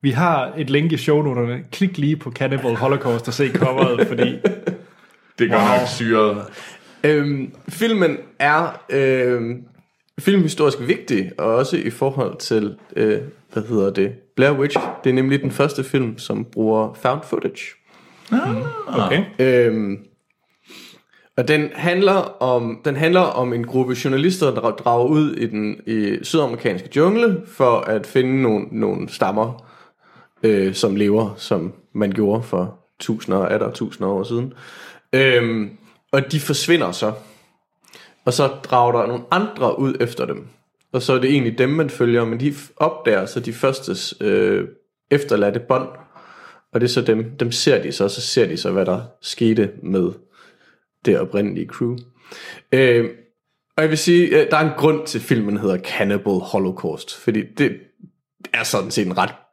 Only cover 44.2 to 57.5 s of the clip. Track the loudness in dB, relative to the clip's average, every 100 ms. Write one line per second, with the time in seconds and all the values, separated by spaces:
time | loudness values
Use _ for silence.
44.2 | 0 2 2 0 -4 -12 _ _ _ 0
45.2 | 2 0 2 -2 -2 -2 -2 -14 -20 -20
46.2 | -20 -20 -20 -20 _ 0 0 0 2 0
47.2 | -2 -6 -4 0 2 2 0 -2 -4 -2
48.2 | -4 0 0 0 -4 -2 0 -2 -6 _
49.2 | -14 -2 0 2 0 -4 -4 -2 -2 -4
50.2 | _ _ _ _ _ _ _ _ 0 2
51.2 | 0 -2 -4 -4 -10 -6 -6 -6 -12 _
52.2 | _ -20 -18 -20 _ 4 6 6 2 -6
53.2 | _ _ _ _ _ 0 0 2 4 4
54.2 | 6 4 4 4 2 2 2 2 -2 -8
55.2 | 0 0 0 -2 -2 -2 -4 -2 0 0
56.2 | 0 -2 -2 -2 -2 -4 -8 -8 -12 -6
57.2 | -2 -2 -4